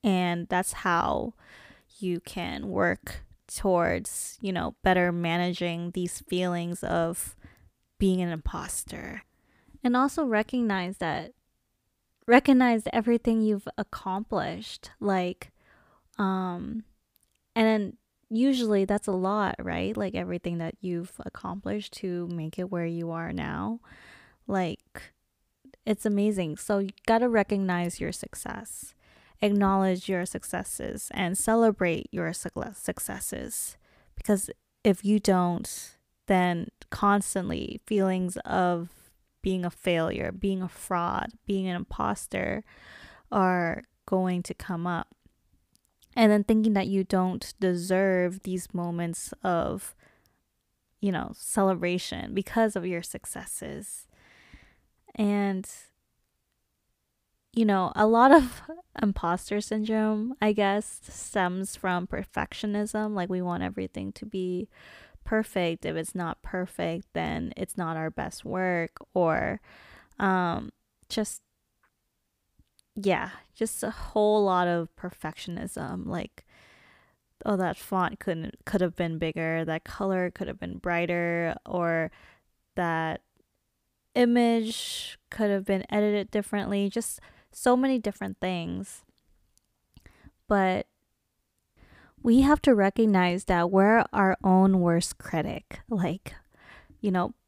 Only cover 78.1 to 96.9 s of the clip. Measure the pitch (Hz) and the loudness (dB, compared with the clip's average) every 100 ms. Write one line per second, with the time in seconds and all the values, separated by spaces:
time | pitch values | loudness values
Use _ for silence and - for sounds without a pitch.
78.1 | 214 - 165 160 - - 202 180 - 170 | -4 -6 -4 -6 -12 -4 0 0 0 -4
79.1 | 160 160 160 160 165 160 160 - - 190 | -2 -4 -2 -2 -2 -2 -4 -6 -6 -2
80.1 | 185 180 - 190 - 175 180 180 170 175 | 0 -2 -4 -8 -8 -10 -8 -2 -2 0
81.1 | 175 170 170 170 - - 180 170 165 160 | 0 0 -2 -2 -4 -6 -2 0 0 -2
82.1 | - - _ _ _ _ - 175 160 160 | -8 -20 _ _ _ _ -4 -2 0 -2
83.1 | - _ _ _ _ _ _ _ _ _ | -6 _ _ _ _ _ _ _ _ _
84.1 | - 240 240 233 233 220 233 - - - | 2 4 6 6 4 0 -6 -8 -8 -10
85.1 | - _ - 208 196 196 190 - 208 208 | -14 _ -2 0 0 0 -2 0 0 2
86.1 | 208 196 214 208 208 190 202 202 226 - | 2 0 -4 -2 -4 -2 0 0 -2 -6
87.1 | - - _ _ - - 247 269 262 214 | -10 -16 _ _ 0 4 4 4 2 -2
88.1 | - 196 196 185 180 170 180 196 - _ | -6 -10 -4 -4 -2 -4 -6 -8 -14 _
89.1 | _ _ _ _ _ _ _ _ _ - | _ _ _ _ _ _ _ _ _ -20
90.1 | _ - _ _ 202 190 185 - _ _ | _ -20 _ _ 4 4 2 -4 _ _
91.1 | _ _ _ _ _ _ _ _ - - | _ _ _ _ _ _ _ _ -20 -20
92.1 | _ 240 233 269 294 - 226 196 - 220 | _ 4 6 8 6 6 6 6 4 4
93.1 | 190 180 175 - 180 175 190 196 226 - | 6 4 0 0 2 4 6 8 6 4
94.1 | - 190 185 190 185 190 190 175 170 - | 2 2 4 4 6 6 6 4 2 0
95.1 | - - 165 151 - - - - 214 175 | -8 -6 -4 -2 -6 -10 -18 -6 -2 -2
96.1 | 180 - - _ _ - - _ | -4 -10 -16 _ _ -20 -20 _